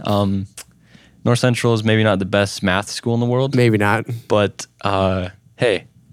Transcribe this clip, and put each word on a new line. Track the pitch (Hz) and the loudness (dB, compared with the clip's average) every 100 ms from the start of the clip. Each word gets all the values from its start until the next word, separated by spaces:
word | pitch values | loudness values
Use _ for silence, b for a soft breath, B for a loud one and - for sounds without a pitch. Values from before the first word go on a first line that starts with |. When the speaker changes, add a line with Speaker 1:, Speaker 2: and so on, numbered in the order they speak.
| - | -2
Speaker 1:
Um, | 101 98 98 98 - - _ b b b b - | 0 0 -2 -6 -14 -20 _ b b b b -2
North | 120 | 2
Central | 127 120 120 | 2 0 0
is | 110 | 0
maybe | 110 110 107 | 2 2 2
not | 98 | 0
the | 92 | 0
best | 101 98 - | 0 0 -2
math | 98 92 104 | -2 -2 -4
school | - 120 | -8 -4
in | 117 | -2
the | 120 | 0
world. | 123 135 | 0 0
Speaker 2:
Maybe | 131 120 107 | 2 2 2
not. | 101 110 107 117 - | 2 0 -4 -10 -2
Speaker 1:
But, | 104 98 - - _ | 0 0 -4 -18 _
uh, | 101 98 95 92 90 - _ - | -4 0 0 -2 -6 -12 _ -2
hey, | 123 90 - _ _ | 0 0 -6 _ _